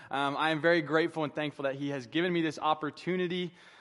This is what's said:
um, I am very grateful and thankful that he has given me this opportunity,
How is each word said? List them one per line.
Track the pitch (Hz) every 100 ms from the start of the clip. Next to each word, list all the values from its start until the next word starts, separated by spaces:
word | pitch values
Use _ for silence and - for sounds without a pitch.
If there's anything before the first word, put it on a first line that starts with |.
| -
um, | 135 139 139
I | 156
am | 156
very | 165 170
grateful | 143 160 165 165
and | 147
thankful | - 151 -
that | 139
he | 135 143
has | 143 117
given | 147 180
me | 170
this | 160 143
opportunity, | 151 156 147 - - 185 180 180 180 - - -